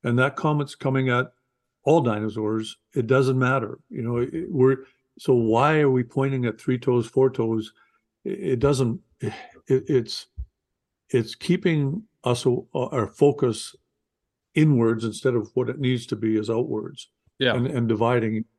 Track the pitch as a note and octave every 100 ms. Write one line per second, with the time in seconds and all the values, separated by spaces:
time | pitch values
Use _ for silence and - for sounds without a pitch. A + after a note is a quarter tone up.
0 | A#2+ A#2+ C3 - D#3 D3 C#3 - C#3 C3+
1 | C3 B2 B2+ _ _ _ _ _ - D#3+
2 | B2 G#2 G#2+ G#2+ G#2+ A2 A2 - _ -
3 | A#2 C3 C3 C3 B2+ C3+ A2 - _ G3
4 | A#2 A#2+ C3 D#3+ F3+ D3+ C3 C3 - _
5 | _ - - B2+ A2+ A2+ C#3 D#3 D3 B2+
6 | B2 - C3+ C3+ A#2+ A2 - B2+ B2+ A#2+
7 | A#2 - C3 B2+ A2+ A2+ G#2+ _ _ _
8 | _ _ - - F3 B2+ C#3 C3+ B2+ -
9 | _ _ A2 - - - _ C3 - C3
10 | A2 - - - - _ _ _ _ _
11 | _ B2+ A#2 - - F3 F3+ D#3+ C#3 E3+
12 | - _ - A#2+ C3 B2 - - B2+ C3+
13 | G#2 - D3 C#3+ B2+ G#2+ - - _ _
14 | _ _ _ _ _ - D#3 C3 A2+ A2+
15 | A2+ G#2 C3+ A#2+ G#2 - A#2+ C3 C3 B2+
16 | - G#2+ A2 A2 G#2+ A2+ D3 A2 - -
17 | - _ _ _ C3 A#2+ B2 B2+ A#2 A2+
18 | A#2 B2 A2 A2 A2+